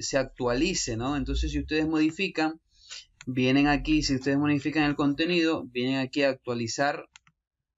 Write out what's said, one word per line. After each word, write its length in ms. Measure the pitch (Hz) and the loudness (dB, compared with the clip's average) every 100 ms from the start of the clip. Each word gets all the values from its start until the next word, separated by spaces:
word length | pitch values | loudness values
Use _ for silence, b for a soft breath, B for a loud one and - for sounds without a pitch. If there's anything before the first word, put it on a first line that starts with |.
se 180 | 110 139 | -2 -2
actualice, 800 | 131 - 123 123 170 175 - 110 | -2 -2 0 2 0 0 -4 -4
¿no? 200 | 127 143 | -2 -4
Entonces, 360 | 131 139 160 | -2 -2 0
si 80 | 147 | -2
ustedes 260 | 139 151 156 | -2 0 0
modifican, 760 | 156 156 160 190 170 156 160 _ B B B B _ | 2 2 0 -4 0 -2 -4 _ B B B B _
vienen 440 | - 127 127 139 143 | -6 0 4 4 4
aquí, 340 | 143 156 156 | 2 2 0
si 140 | 139 131 | 2 0
ustedes 200 | 139 139 | 0 0
modifican 460 | 147 147 151 156 | 2 0 0 0
el 140 | 147 143 | 0 2
contenido, 680 | 143 143 165 175 165 160 123 | 0 0 0 2 2 0 -4
vienen 320 | 123 123 135 | -4 -2 -2
aquí 260 | 131 147 | -2 0
a 60 | 139 | 0
actualizar, 760 | 131 - 120 113 - 143 147 - - _ _ _ _ _ | 0 -4 -4 -4 0 -2 -2 -10 -20 _ _ _ _ _